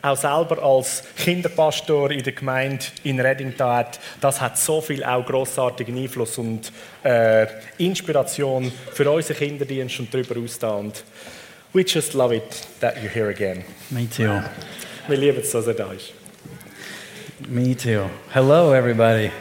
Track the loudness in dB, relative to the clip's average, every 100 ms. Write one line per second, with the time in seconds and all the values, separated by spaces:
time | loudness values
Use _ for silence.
0 | 0 0 2 0 0 0 4 4 2 -6
1 | -10 -4 -2 0 -2 2 2 2 0 2
2 | 2 0 -4 -4 -2 -2 -2 -4 -8 -8
3 | -4 0 2 0 -4 -2 2 2 0 -6
4 | -16 0 0 2 -2 -2 0 0 -2 -4
5 | 0 0 0 -2 0 0 -2 -2 -6 -6
6 | -6 -4 -6 -4 -4 -6 -8 -16 -20 -4
7 | 2 4 6 6 4 -2 -18 -2 0 0
8 | 0 0 0 -2 -2 0 -4 -8 -14 0
9 | 2 4 0 -4 -4 -4 -4 -4 -4 -6
10 | -4 -4 -4 -6 -6 -6 -4 -4 -6 -10
11 | -18 -20 -20 -18 -20 -20 0 2 4 0
12 | 0 2 2 2 -2 -14 -16 -2 -2 -2
13 | -6 -2 -2 -2 -4 -4 -12 -18 -10 -6
14 | -6 0 0 2 -4 -10 -16 -16 -16 -14
15 | -2 2 4 2 0 -2 0 -2 -4 -8
16 | -14 -20 -20 -20 -20 -20 -20 -18 -16 -16
17 | -16 -16 -18 -16 -6 0 0 0 0 0
18 | 0 -8 -2 4 6 8 8 6 4 4
19 | 6 6 2 -4